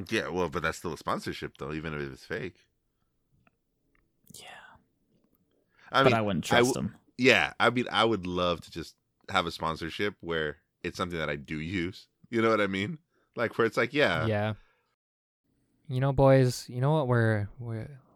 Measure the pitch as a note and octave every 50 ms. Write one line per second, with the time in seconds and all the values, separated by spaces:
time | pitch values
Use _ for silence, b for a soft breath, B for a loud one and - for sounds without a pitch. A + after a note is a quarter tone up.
0 | G2 - A2 G#2+ D2 C#2+ E2 F#2 F2+ D#2+ C#2+ F2 D#2 D#2+ D#2+ - - F2 D2 -
1 | - E2+ A2+ G3+ - - E2 - D#2+ C#2+ _ - C#2 C#2 D#2 D#2 D2+ E2 D2+ D2
2 | C#2+ C#2 C2 - - - E2+ G2+ - F2+ - _ _ _ _ _ _ _ _ _
3 | _ _ _ _ _ _ _ _ _ _ _ _ _ _ _ _ _ _ _ _
4 | _ _ _ _ _ _ - - - - - - - - - - _ _ _ _
5 | _ _ _ _ _ _ _ _ _ _ _ _ _ _ b b b b - B2+
6 | C3+ C3 A2+ A2+ G#2+ G#2 F#2+ D2+ - - A#2+ A#2+ A#2+ B2+ - B1+ C2+ A2 - -
7 | _ _ _ - B2 C3 A2+ F#2+ D2+ - - - G2+ A#2 A#2+ B2+ A#2 - - G2+
8 | A2+ A#2 A2+ G2 F2 F2+ F2+ F2+ F2 F2 F2 D#2 - - - E2 D#2 - - _
9 | _ _ _ _ _ - F#2+ F#2 F2 E2 - - E2 D#2+ D#2+ D2+ E2+ D#2+ - -
10 | G2+ G#2 G2 _ - E2+ E2 D#2+ D#2 D2+ C#2+ _ _ _ _ _ - F2+ - -
11 | F#2+ F2 F2 E2 D#2+ D2 D2 D2 C2+ - D#2 D2+ D#2 E2+ G2+ F#2 E2+ F#2 G2 -
12 | - _ _ _ _ - A#2 A2+ A2 A2+ A2 G#2 G#2 G2 G2 F#2+ G2+ G2+ F2 -
13 | _ _ _ _ _ _ - - A#2 G#2 - - A#2 A2+ - C3 A#2+ A#2+ C3+ D3
14 | C#3+ G#2 F2 D#2+ D#2 A2 G#2+ G#2 G#2 A2 G#2+ - _ _ _ _ _ _ _ _
15 | _ _ _ _ _ _ _ _ _ _ _ _ _ _ _ _ _ - B2+ B2+
16 | C3+ C#3 C3+ C3 C3+ C3+ C3+ C3+ C3 B2 A#2+ - - - A#2+ B2 C3 C#3+ D#3 D#3+
17 | C#3 B2 B2 A#2 A2+ A2 A2 G#2 G#2 G2+ - - A#2+ A#2 A2+ A2 A2+ - C#3 B2+
18 | _ _ _